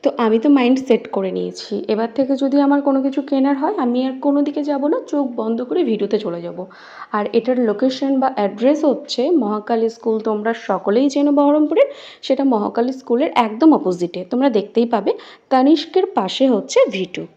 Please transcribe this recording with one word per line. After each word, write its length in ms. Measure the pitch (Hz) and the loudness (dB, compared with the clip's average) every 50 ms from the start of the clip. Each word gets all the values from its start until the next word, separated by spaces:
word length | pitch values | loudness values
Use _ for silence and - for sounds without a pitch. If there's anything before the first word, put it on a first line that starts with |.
| - | -2
তো 60 | 302 - | -2 -2
আমি 200 | - 240 220 220 226 | 0 0 2 2 2
তো 100 | 220 - | 4 4
মাইন্ড 280 | - 269 247 240 262 262 262 | 4 4 4 4 2 0 2
সেট 160 | - 233 220 - - - | 0 0 0 0 -4 -6
করে 160 | 196 190 185 | -4 -4 -4
নিয়েছি, 420 | 185 185 180 180 180 - - - 208 202 - | -4 -4 -6 -6 -8 -12 -12 -8 -8 -8 -2
এবার 220 | - 220 208 226 233 226 | -2 -2 -2 -2 -4 -2
থেকে 160 | - 269 254 277 | -2 -2 0 0
যদি 220 | 254 277 269 277 285 | -2 0 0 2 2
আমার 200 | 285 277 285 285 | 4 4 2 2
কোনো 180 | 277 277 269 269 | 2 0 0 0
কিছু 200 | 262 277 269 294 | 0 -2 -4 -4
কেনার 360 | 269 - 285 269 269 277 285 | -4 -2 0 0 2 0 0
হয়, 180 | 269 285 349 427 | 0 -2 -4 -2
আমি 220 | 392 262 240 240 254 262 | -2 -2 -2 0 0 -2
আর 60 | 262 262 262 | -4 -6 -2
কোনো 200 | - 285 285 285 | -2 0 2 2
দিকে 200 | 285 294 285 302 285 | 0 -2 -2 -4 -4
যাব 240 | 294 294 269 269 | -4 -2 -2 0
না, 100 | 294 403 508 508 - | 0 0 -2 -2 -4
চোখ 140 | - 294 277 247 240 | -4 -2 -2 -2 -4
বন্ধ 220 | 233 214 220 233 233 247 | -6 -4 -4 -4 -4 -4
করে 200 | 247 302 359 330 | -2 -2 -2 0
ভিডিওতে 340 | 240 220 208 202 208 - 202 | 0 0 -2 -2 -2 -2 -2
চলে 220 | 208 196 170 170 | -2 -4 -8 -8
যাব। 240 | 170 175 170 170 180 190 - - - - - - - _ | -10 -10 -10 -12 -14 -14 -16 -20 -20 -20 -20 -20 -14 _
আর 140 | - 208 208 - - | -4 -4 -4 0 -2
এটার 240 | 233 220 247 254 254 | -2 0 0 0 0
লোকেশন 600 | 247 214 202 208 262 262 262 - 285 269 277 262 | 0 0 0 0 0 0 0 -2 -2 0 0 2
বা 100 | 269 262 262 | 0 0 0
অ্যাড্রেস 500 | - 208 196 202 208 233 269 302 302 311 | 0 -2 -2 -2 0 2 2 2 4 2
হচ্ছে 460 | 294 233 - - - - - 247 302 | 0 0 0 -4 -8 -4 -2 0 2
মহাকালী 580 | 359 302 226 202 214 214 208 - 240 226 226 226 | 2 2 2 0 -2 -4 -2 -2 0 0 0 -2
স্কুল, 300 | 226 - - 226 220 220 | -4 -4 -4 -2 -2 0
তোমরা 320 | 214 226 214 208 208 226 226 | -2 -2 -4 -2 -2 -4 -4
সকলেই 560 | 226 - - 196 185 185 202 208 240 277 285 | -4 -2 -4 -4 -2 0 0 2 2 2 2
চেনো 220 | 269 285 285 294 | 2 2 2 2
বহরমপুরের, 560 | 285 277 285 285 294 302 302 294 330 440 571 554 - - - - - - | 4 4 4 4 4 4 2 2 4 2 2 2 0 -14 -18 -20 -20 -16
সেটা 220 | - - 262 262 277 | -2 -2 0 2 2
মহাকালী 500 | 269 240 208 202 - 208 233 240 254 262 | 2 2 2 0 -2 -2 -2 -2 -2 -4
স্কুলের 360 | 262 - - 240 240 302 349 - | -8 -2 -2 0 0 0 2 2
একদম 340 | - 233 214 214 226 311 320 285 | 0 0 0 0 4 6 6 6
অপোজিটে, 480 | - - 185 180 175 180 170 - 175 180 - | 6 2 -2 -2 -2 -4 -4 -4 -8 -8 -4
তোমরা 180 | 254 247 269 277 | -2 0 0 2
দেখতেই 380 | 226 202 202 - - 226 240 233 240 | 2 0 -2 0 0 0 0 0 0
পাবে, 180 | 208 196 - - - - - - - _ _ | -2 0 -2 -4 -4 -8 -20 -20 -20 _ _
তানিষ্কের 560 | 269 262 254 277 320 302 - - - 381 381 381 392 | 2 4 6 4 4 4 2 -2 0 0 0 0 -2
পাশে 300 | 247 196 185 - - 262 | -2 -2 -2 0 0 2
হচ্ছে 320 | 269 240 196 - - - 480 539 294 190 | 2 2 0 -2 0 2 2 2 2 0
ভি 120 | 190 185 | -6 -6
টু। 200 | - - 156 165 - _ | -6 -8 -12 -12 -12 _